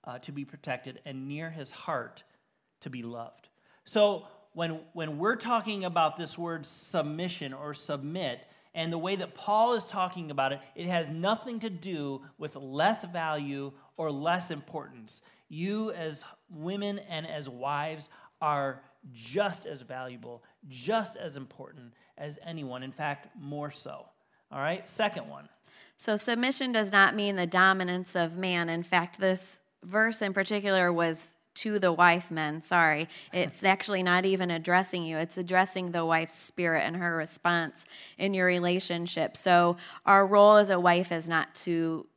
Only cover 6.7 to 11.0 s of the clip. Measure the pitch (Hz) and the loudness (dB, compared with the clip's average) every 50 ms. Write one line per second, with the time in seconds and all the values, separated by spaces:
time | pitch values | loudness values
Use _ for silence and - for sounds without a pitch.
6.7 | - - - - - 170 151 147 151 160 180 180 175 - 151 135 135 139 147 147 | -16 -16 -14 -4 -2 -2 -2 -2 -4 -6 -6 -6 -6 -8 -10 -10 -10 -10 -10 -10
7.7 | 143 - - - 147 143 135 147 165 185 175 131 120 - - _ _ _ _ _ | -10 -10 -8 -8 -8 -6 -6 -8 -6 -6 -6 -6 -6 -8 -14 _ _ _ _ _
8.7 | - 165 160 165 165 165 165 185 202 190 180 139 - - - 208 208 220 226 240 | -8 -6 -4 -4 -4 -4 -2 -2 -4 -4 -6 -10 -10 -10 -2 0 4 4 4 4
9.7 | 247 220 - - - 196 180 180 180 180 165 151 143 139 135 135 139 185 - - | 2 0 -2 -6 -4 -2 -2 -2 -4 -10 -10 -6 -2 -2 0 0 -2 -4 -10 -18
10.7 | _ - 170 180 180 170 | _ -8 -4 -2 -2 -2